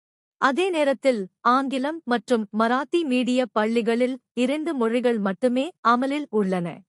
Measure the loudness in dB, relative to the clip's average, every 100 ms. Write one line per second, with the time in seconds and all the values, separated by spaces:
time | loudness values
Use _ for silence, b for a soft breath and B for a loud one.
0 | _ _ _ -2 0 2 0 2 0 2
1 | 0 0 -2 _ 0 2 0 -4 -4 -6
2 | -4 -4 0 -2 -2 0 0 0 0 -2
3 | 0 0 0 0 0 0 0 0 0 0
4 | 0 -2 _ -2 0 0 -2 -2 0 0
5 | 0 0 -2 0 0 0 -2 -2 0 2
6 | 2 -4 -2 0 0 0 -4 -8